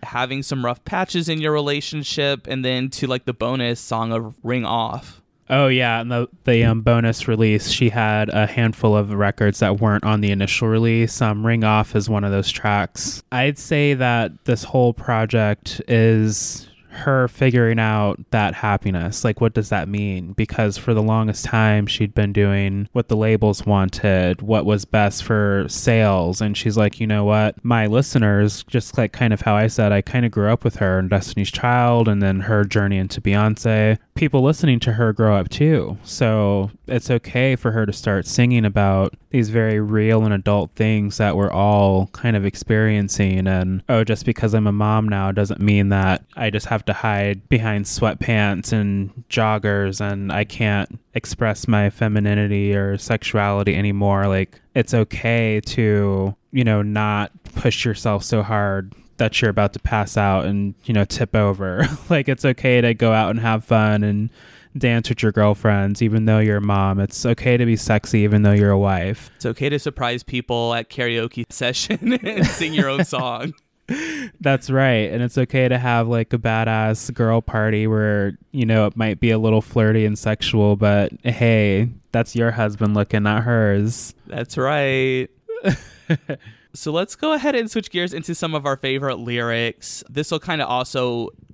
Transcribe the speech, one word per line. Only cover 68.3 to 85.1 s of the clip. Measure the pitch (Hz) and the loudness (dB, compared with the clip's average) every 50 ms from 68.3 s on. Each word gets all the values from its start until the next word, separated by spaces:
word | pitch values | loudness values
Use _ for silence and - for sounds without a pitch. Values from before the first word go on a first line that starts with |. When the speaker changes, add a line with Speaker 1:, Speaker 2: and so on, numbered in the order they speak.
| 104 104 104 | 4 4 4
Speaker 2:
though | 101 104 | 6 6
you're | 104 104 101 | 6 4 4
a | 98 98 | 4 4
wife. | 101 98 95 90 85 95 107 - - - - | 2 2 0 -2 -2 -4 -6 -8 -10 -20 -14
Speaker 1:
It's | - - | -8 -6
okay | 123 113 - 139 147 | -6 -4 -4 -4 -2
to | 147 143 | -2 -2
surprise | - 151 127 - 131 120 120 123 - | -4 -6 -8 -4 -4 -4 -4 -6 -8
people | - 127 127 117 - 123 120 117 117 117 | -6 -6 -6 -4 -2 -2 -2 -2 -2 -2
at | 117 113 - | -4 -6 -8
karaoke | - - 123 120 117 117 113 117 - 120 117 - | -6 -4 -4 -2 -2 -2 -4 -4 -6 -8 -10 -10
<laughs> | |
session | - - 131 123 127 - - - 220 - 185 214 254 | -8 -6 -4 -4 -4 -4 -4 -4 -4 -4 -2 -2 -2
and | 247 - - 220 196 170 139 | -2 -2 -4 -2 0 0 0
sing | - - 165 156 156 | 0 -2 -4 -4 0
your | 151 147 139 | 0 0 0
own | 135 139 160 | 0 -2 -2
song. | - - 127 131 123 120 113 123 156 151 _ _ _ _ _ _ - | -2 -4 -6 -4 -4 -6 -6 -8 -10 -12 _ _ _ _ _ _ -8
<laughs> | 240 285 320 330 311 294 262 214 - - | -8 -8 -6 -8 -10 -10 -12 -14 -12 -6
Speaker 2:
That's | - 143 135 131 - - | -2 -2 -2 -2 -2 -2
right. | 131 131 135 131 123 110 107 95 | -2 0 2 2 2 0 0 -2
And | - 117 | -2 -4
it's | 123 120 - 139 | -4 -2 -2 -2
okay | 127 - - 131 127 123 | -2 0 0 0 0 2
to | 127 120 | 0 0
have, | 123 123 117 117 117 113 | 0 0 0 0 0 0
like, | 120 117 113 - | 0 -2 -2 -2
a | - 120 | -2 -2
badass | 110 117 113 110 113 113 110 110 110 110 110 - - - 123 | -2 -2 -2 0 0 0 0 0 0 0 -2 -4 -4 -8 -4
girl | - 117 110 113 117 | 0 0 2 2 2
party | - - - 110 107 110 107 104 110 | 0 0 -2 0 0 0 0 0 0
where, | 110 110 107 107 107 104 104 98 101 - - _ _ | 0 0 2 2 2 0 0 0 -2 -4 -8 _ _
you | - 139 120 | -4 -2 0
know, | 110 113 110 107 104 | 2 4 4 2 2
it | - | 0
might | 113 110 110 101 - | -2 -2 -2 -2 0
be | - 117 | 2 2
a | 110 110 | 2 2
little | 110 110 110 110 | 2 4 2 2
flirty | - - - 120 110 107 110 110 107 | 2 0 0 2 4 4 4 4 2
and | 107 107 - | 2 0 -2
sexual, | - 110 107 - - - - 110 104 104 104 98 | -2 -2 -2 -2 -2 0 2 4 4 4 4 4
but | 107 104 101 101 101 - - - - | 4 4 4 4 2 0 -4 -6 -4
hey, | 123 113 - 120 117 113 110 104 104 98 95 110 120 120 - _ _ - | -4 -2 2 2 4 4 4 4 2 2 2 0 -2 -4 -8 _ _ -2
that's | 117 117 - - | -2 -2 -2 -2
your | 120 117 117 | -2 0 0
husband | 113 120 110 107 104 104 110 104 104 | 0 0 -2 -2 -2 0 0 0 2
looking, | 104 101 - - 110 104 | 2 0 0 0 0 2
not | 104 107 107 110 | 2 0 0 0
hers. | 120 120 113 110 104 101 101 104 110 123 - - - - _ - - | 0 2 2 2 2 2 2 0 0 -2 -4 -8 -10 -12 _ -18 -12
Speaker 1:
That's | - - 120 - - 151 | -10 -10 -8 -8 -4 -4
right. | 131 135 151 147 143 139 131 131 131 131 | -2 -2 0 0 0 0 0 0 0 0